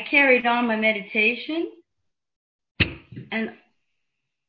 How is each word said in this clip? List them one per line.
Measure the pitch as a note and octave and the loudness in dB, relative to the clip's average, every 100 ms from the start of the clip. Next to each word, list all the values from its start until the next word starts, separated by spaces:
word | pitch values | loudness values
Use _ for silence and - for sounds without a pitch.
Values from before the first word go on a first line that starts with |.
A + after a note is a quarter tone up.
| - | 0
carried | D4 C#4 B3 A#3+ | 2 6 4 4
on | A#3+ A#3+ | 0 0
my | A3 | 0
meditation, | A3 G#3 F#3+ A3+ G#3+ A#3+ - D#4+ F#4 - _ _ _ _ _ _ _ _ _ _ - - - - - | 0 0 -4 0 0 0 -6 -6 -6 -10 _ _ _ _ _ _ _ _ _ _ -4 -4 -18 -20 -8
and, | A3 A3 - _ _ _ _ _ _ _ _ | -6 -6 -8 _ _ _ _ _ _ _ _